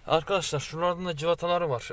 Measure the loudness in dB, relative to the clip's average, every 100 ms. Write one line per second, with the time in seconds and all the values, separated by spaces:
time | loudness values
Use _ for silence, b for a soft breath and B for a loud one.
0 | 2 2 2 0 0 -2 -4 -2 -2 0
1 | -4 -2 0 2 2 2 0 -2 -4